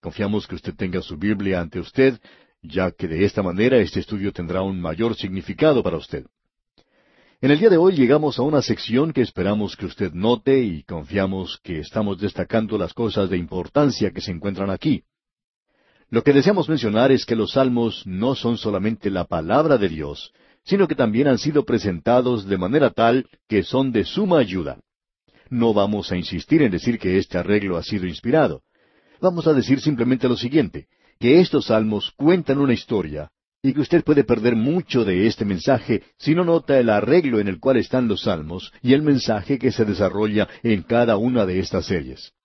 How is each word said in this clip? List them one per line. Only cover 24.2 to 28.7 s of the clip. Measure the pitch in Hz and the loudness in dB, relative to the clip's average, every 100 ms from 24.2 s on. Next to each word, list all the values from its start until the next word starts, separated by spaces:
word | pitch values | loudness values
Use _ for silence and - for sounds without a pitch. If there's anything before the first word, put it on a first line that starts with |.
| 208 165 | 2 2
ayuda. | 110 92 76 65 _ _ _ _ _ _ _ | 2 -2 -8 -12 _ _ _ _ _ _ _
No | 123 117 | 0 2
vamos | 104 101 104 92 | 4 2 -2 -4
a | 90 | -6
insistir | 82 87 - 160 | -4 -8 0 2
en | 131 | 2
decir | 87 - 117 | 0 -2 -2
que | 95 95 | 0 0
este | 92 90 | 0 -6
arreglo | 87 104 98 85 | 0 0 0 -6
ha | |
sido | - 104 90 | -4 -6 -6
inspirado. | 80 113 156 143 71 _ | -6 0 2 2 -2 _